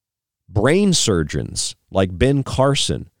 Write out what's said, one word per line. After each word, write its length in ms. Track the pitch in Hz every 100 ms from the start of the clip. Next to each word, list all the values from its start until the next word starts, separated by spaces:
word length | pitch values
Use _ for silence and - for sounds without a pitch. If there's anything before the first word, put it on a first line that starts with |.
| _ _ _ _ _
brain 460 | 95 113 175 208
surgeons 800 | 170 - 90 76 76 57 - - - _
like 260 | 95 95 90
Ben 260 | 127 143
Carson, 640 | 131 - 135 139 - 71 - _